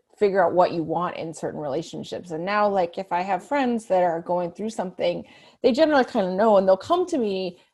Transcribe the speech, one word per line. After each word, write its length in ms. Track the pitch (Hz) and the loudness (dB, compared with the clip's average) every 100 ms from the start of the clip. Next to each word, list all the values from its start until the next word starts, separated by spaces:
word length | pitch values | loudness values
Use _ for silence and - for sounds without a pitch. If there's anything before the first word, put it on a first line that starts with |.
| _ - | _ -2
figure 280 | 208 190 170 | 0 2 2
out 80 | |
what 200 | 185 180 | 4 2
you 100 | 170 | 2
want 320 | 160 160 175 - | -4 -4 -4 -6
in 180 | 165 | -10
certain 280 | 156 160 151 | -8 -8 -6
relationships. 680 | 147 139 165 156 147 175 175 | -6 -6 -6 -12 -10 -12 -10
And 120 | 160 | -8
now, 240 | 180 208 208 | -2 0 0
like, 300 | 196 175 - | 0 -2 -4
if 140 | 185 | -6
I 100 | 175 | -4
have 220 | 185 185 | -2 -4
friends 420 | - 285 254 233 - | -2 -2 0 -2 0
that 160 | 185 | 2
are 180 | 180 165 | 2 0
going 300 | 170 180 175 | -2 -4 -4
through 200 | 175 220 | -6 -10
something, 540 | 220 185 - 175 170 - - - - | -6 -8 -4 -4 -4 -10 -20 -20 -2
they 100 | 262 | 2
generally 320 | 247 320 285 | 4 4 4
kinda 280 | 247 247 185 | 2 0 0
know, 260 | 185 226 202 | 2 4 6
and 100 | 190 | 6
they'll 100 | 190 | 2
come 280 | - 349 359 | 2 0 0
to 100 | 302 | -2
me 420 | 214 190 185 - _ | -2 -2 -6 -10 _